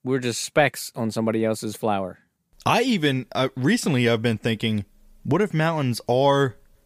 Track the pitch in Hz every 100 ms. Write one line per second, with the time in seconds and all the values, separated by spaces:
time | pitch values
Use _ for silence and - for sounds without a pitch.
0 | 127 131 123 110 - - 139 - - -
1 | 113 113 113 110 110 110 107 104 110 101
2 | 92 82 _ _ _ _ - 185 254 208
3 | 147 131 - - 131 131 135 240 196 123
4 | 120 117 120 107 120 110 113 107 98 _
5 | - - - 165 208 156 160 156 131 113
6 | - 123 139 139 135 - - _